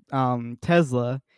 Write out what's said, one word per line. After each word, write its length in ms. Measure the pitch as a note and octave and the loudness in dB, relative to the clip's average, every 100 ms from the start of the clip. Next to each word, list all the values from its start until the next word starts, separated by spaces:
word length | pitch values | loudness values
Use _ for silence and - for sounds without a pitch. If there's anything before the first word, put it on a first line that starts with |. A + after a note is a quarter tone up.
| _ | _
um, 460 | C3+ B2+ B2 A#2+ A#2+ | -2 0 -2 -6 -8
Tesla, 580 | - E3+ D3+ B2 A#2+ C3 - | 2 2 4 0 -2 -4 -8